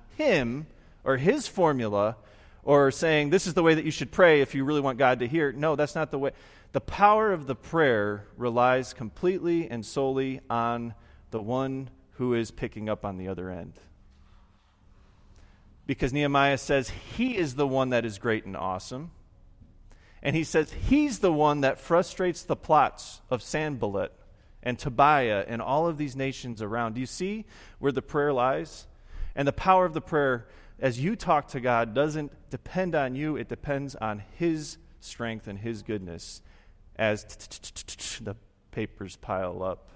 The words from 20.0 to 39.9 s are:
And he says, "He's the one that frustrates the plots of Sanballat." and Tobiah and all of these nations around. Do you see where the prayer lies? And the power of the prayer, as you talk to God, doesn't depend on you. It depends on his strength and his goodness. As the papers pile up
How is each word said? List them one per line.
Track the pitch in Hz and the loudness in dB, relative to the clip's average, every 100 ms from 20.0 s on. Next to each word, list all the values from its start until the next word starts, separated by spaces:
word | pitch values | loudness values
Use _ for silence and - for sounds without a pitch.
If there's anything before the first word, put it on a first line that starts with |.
| - - | -20 -8
And | 139 156 | -2 -2
he | |
says, | 151 160 151 | 2 2 2
"He's | - - 285 294 208 | 0 2 4 2 2
the | 185 | 2
one | 151 151 147 | 4 4 4
that | 135 - | 2 0
frustrates | - 165 180 - 185 160 | 2 2 2 -2 -2 -2
the | - - | -4 -4
plots | - 156 123 - - - - | 2 4 4 0 -16 -16 -6
of | 123 | -6
Sanballat." | - 151 156 127 104 98 95 - - - - - | -2 -4 -2 -2 -2 -2 -4 -8 -20 -20 -20 -10
and | 123 120 | -6 -4
Tobiah | 143 117 143 147 120 101 - | -2 4 6 6 4 0 -2
and | 117 | -4
all | 101 143 170 | 0 0 0
of | 147 | -2
these | 147 131 | -6 -4
nations | 135 - 127 110 | -6 -6 -10 -8
around. | 104 117 113 | -6 -4 -4
Do | 113 | -4
you | 127 | -8
see | - 190 214 - - - - | -6 -6 -6 -10 -20 -20 -4
where | 139 | -2
the | 127 | -2
prayer | - 151 147 | -2 0 2
lies? | 131 127 151 160 - - - - - - | 2 2 0 -6 -14 -20 -20 -14 -10 -6
And | - 139 | -2 -2
the | |
power | - 190 185 | 0 4 4
of | 180 | 4
the | 156 | 0
prayer, | - 156 135 120 - - - - | -2 2 2 0 -4 -20 -20 -2
as | 131 120 | -2 0
you | 160 226 | -2 -2
talk | 180 151 - | 0 0 0
to | 135 | -2
God, | 123 117 117 | 2 2 2
doesn't | 120 151 156 143 - - | 0 0 -2 -8 -12 -14
depend | 127 - 180 185 | -12 -6 -4 0
on | 156 131 131 | 0 -2 -2
you. | 156 135 | -4 -4
It | - | -6
depends | 120 - 139 139 - | -8 -4 -4 -6 -6
on | 110 104 | -6 -6
his | 98 - 170 156 143 - - - | -10 -4 -2 -2 -6 -14 -20 -20
strength | - - 117 110 110 | -16 -8 -6 -8 -10
and | 98 | -8
his | 117 110 | -8 -8
goodness. | 104 107 90 85 - - - - - - - | -6 -6 -6 -12 -14 -16 -20 -20 -20 -20 -12
As | - 110 104 - - - - - - - - - - | -2 0 0 -6 -18 -16 -16 -16 -14 -14 -12 -10 -10
the | 110 107 - _ _ | -10 -12 -16 _ _
papers | 120 107 - 95 - | -8 -8 -8 -14 -12
pile | - 95 90 90 | -6 -4 -4 -4
up | 92 85 - | -6 -6 -12